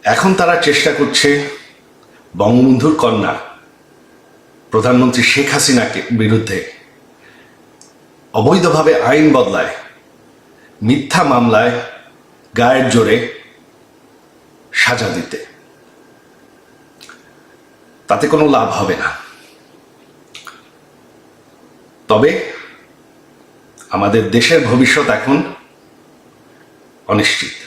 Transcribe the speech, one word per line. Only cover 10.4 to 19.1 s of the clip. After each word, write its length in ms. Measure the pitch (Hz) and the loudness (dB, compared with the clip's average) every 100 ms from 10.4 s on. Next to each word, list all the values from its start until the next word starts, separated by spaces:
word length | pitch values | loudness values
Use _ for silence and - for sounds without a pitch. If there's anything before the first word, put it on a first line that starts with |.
| _ _ _ _ | _ _ _ _
মিথ্যা 400 | 107 143 - 196 | -2 -2 0 0
মামলায় 580 | 156 123 117 107 120 120 - - - - _ _ _ - | 2 2 2 2 0 -2 -10 -16 -20 -20 _ _ _ -2
গায়ের 320 | 120 131 123 | 0 2 2
জোরে 520 | 113 104 113 - - - - _ _ _ _ _ _ _ _ _ _ _ | 2 2 0 -2 -12 -20 -20 _ _ _ _ _ _ _ _ _ _ _
সাজা 360 | - - 120 113 | -4 -2 -2 -4
দিতে। 360 | 90 82 - - - _ _ _ _ _ _ _ _ _ _ _ _ _ _ - - _ _ _ _ _ _ _ _ - | -6 -10 -12 -14 -20 _ _ _ _ _ _ _ _ _ _ _ _ _ _ -20 -20 _ _ _ _ _ _ _ _ -4
তাতে 200 | 101 147 | -2 0
কোনো 200 | 156 151 | 2 2
লাভ 200 | 131 110 | 2 0
হবে 260 | - 92 87 | -4 -4 -4
না। 160 | - | -6